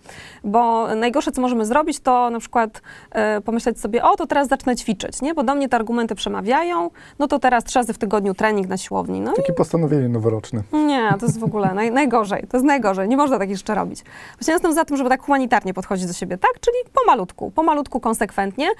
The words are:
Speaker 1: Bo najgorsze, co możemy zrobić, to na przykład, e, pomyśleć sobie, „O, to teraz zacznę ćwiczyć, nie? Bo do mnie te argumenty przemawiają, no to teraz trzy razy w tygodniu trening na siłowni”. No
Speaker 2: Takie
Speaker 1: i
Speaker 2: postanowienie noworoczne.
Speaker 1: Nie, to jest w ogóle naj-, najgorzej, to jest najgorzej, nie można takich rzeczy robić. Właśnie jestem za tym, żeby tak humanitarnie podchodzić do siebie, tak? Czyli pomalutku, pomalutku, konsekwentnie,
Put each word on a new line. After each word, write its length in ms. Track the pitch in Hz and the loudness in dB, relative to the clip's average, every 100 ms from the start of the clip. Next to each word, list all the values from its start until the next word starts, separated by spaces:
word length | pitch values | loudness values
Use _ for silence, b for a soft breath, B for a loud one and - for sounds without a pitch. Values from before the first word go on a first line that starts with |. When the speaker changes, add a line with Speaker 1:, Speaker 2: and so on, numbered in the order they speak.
| B B B B | B B B B
Speaker 1:
Bo 440 | 202 226 233 226 226 | 0 2 4 2 0
najgorsze, 360 | 220 240 285 320 | 2 2 2 0
co 100 | 254 | -2
możemy 240 | 254 233 | 0 0
zrobić, 340 | 214 285 311 285 | 2 2 0 -2
to 300 | 262 247 240 | 2 2 2
na 100 | 233 | -2
przykład, 420 | - 240 220 - B B B | -2 -2 -2 -6 B B B
e, 300 | 220 214 208 | -2 0 0
pomyśleć 380 | 220 233 240 226 | -2 0 -2 -2
sobie, 240 | 208 233 | -2 2
„O, 120 | 320 | 2
to 120 | 403 320 | 2 2
teraz 200 | 285 262 | 0 2
zacznę 280 | 269 254 | 0 0
ćwiczyć, 460 | 240 - 196 - - | -2 -2 -4 -6 -6
nie? 120 | 285 | -4
Bo 100 | 330 | 0
do 120 | 226 | 0
mnie 140 | 285 269 | 0 0
te 60 | |
argumenty 400 | 240 220 233 226 | 0 0 -2 -2
przemawiają, 760 | 196 208 196 202 285 349 339 339 B B - | -4 -4 -4 0 0 0 -2 -4 B B -4
no 80 | 285 | 0
to 120 | 294 | 2
teraz 240 | 254 240 | 2 2
trzy 160 | - 262 | 2 -2
razy 140 | 233 | 0
w 40 | - | -4
tygodniu 360 | 202 214 196 | 0 0 0
trening 340 | 190 220 208 185 | 0 0 0 -2
na 100 | 185 | -6
siłowni”. 440 | - 196 180 185 | -4 -4 -2 -4
No 120 | 220 | -2
Speaker 2:
Takie 180 | 466 539 | 0 0
Speaker 1:
i 40 | |
Speaker 2:
postanowienie 540 | 165 160 165 151 147 123 | 0 0 0 2 2 2
noworoczne. 540 | 117 110 110 - 113 98 | 2 0 0 -4 -8 -2
Speaker 1:
Nie, 360 | 202 196 269 220 196 | 0 2 2 0 -2
to 60 | |
jest 140 | 233 226 | -4 -2
w 40 | |
ogóle 240 | 220 214 190 | -4 0 -2
naj-, 180 | 190 226 | 0 0
najgorzej, 560 | 262 285 233 202 202 - | 2 2 2 0 -4 -2
to 80 | 254 | 0
jest 80 | |
najgorzej, 440 | 285 277 208 190 196 | 2 2 2 0 0
nie 80 | 269 | 2
można 220 | 285 214 | 2 2
takich 180 | 196 190 | -2 -4
rzeczy 180 | - | -4
robić. 280 | 196 180 - - B B B | -2 -4 -8 -16 B B B
Właśnie 140 | 320 | 0
jestem 200 | 349 339 | 2 2
za 120 | 311 | 2
tym, 120 | 320 277 | 0 0
żeby 120 | 247 | 0
tak 120 | 262 | 0
humanitarnie 520 | - 269 247 214 190 | 2 0 2 0 0
podchodzić 320 | 185 - 190 180 | -8 -4 -4 -4
do 60 | |
siebie, 240 | 180 185 180 | -6 -6 0
tak? 140 | 494 - | 0 2
Czyli 180 | 480 494 - | 0 0 0
pomalutku, 580 | 539 453 254 180 - - | 2 4 2 0 -8 -4
pomalutku, 480 | 311 330 294 277 240 | 0 2 0 -2 -4
konsekwentnie, 680 | 226 220 208 - 196 196 339 | -2 -2 -2 -2 -4 -2 -2